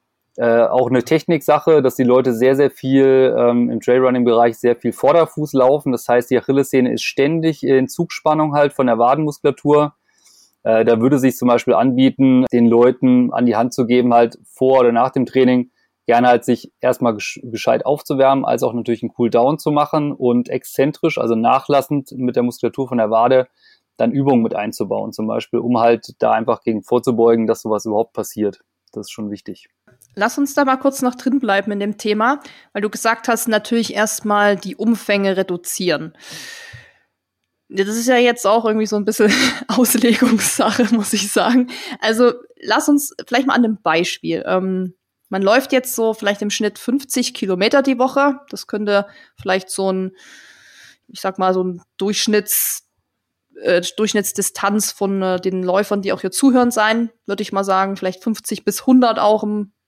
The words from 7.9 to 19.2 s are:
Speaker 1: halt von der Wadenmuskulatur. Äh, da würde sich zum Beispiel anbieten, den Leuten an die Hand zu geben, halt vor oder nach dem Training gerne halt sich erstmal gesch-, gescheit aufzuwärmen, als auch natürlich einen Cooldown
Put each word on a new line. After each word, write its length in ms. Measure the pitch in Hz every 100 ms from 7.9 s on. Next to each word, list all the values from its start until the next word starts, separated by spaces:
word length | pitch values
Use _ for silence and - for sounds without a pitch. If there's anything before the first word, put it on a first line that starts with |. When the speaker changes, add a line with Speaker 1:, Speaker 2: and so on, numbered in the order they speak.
| - 170 - 156 156 156 147
Speaker 1:
halt 180 | 147
von 140 | - 127
der 100 | 113
Wadenmuskulatur. 960 | 120 143 156 143 143 135 147 147 147 - _ _ _ _ _ _
Äh, 220 | - 113 110
da 140 | 113
würde 200 | 123 139
sich 160 | 127 -
zum 120 | 123
Beispiel 260 | 123 - 120
anbieten, 680 | 127 123 131 - 135 127 127
den 140 | 123 117
Leuten 680 | 117 120 131 127 123 120
an 140 | - 123
die 100 | 107
Hand 200 | 123 -
zu 100 | 117
geben, 260 | 123 123
halt 280 | 117 117 -
vor 360 | _ - 131 131
oder 120 | 123
nach 200 | 117 131
dem 160 | 139 123
Training 420 | 131 127 127 123 _ _ _ -
gerne 220 | 120 123
halt 160 | 123 -
sich 260 | 120 - _
erstmal 340 | 127 123 123
gesch-, 260 | 107 - -
gescheit 420 | 127 110 - 123 -
aufzuwärmen, 580 | 147 - 139 135 135
als 200 | - 120
auch 100 | 127
natürlich 300 | 120 113 117
einen 100 | 117
Cooldown 460 | -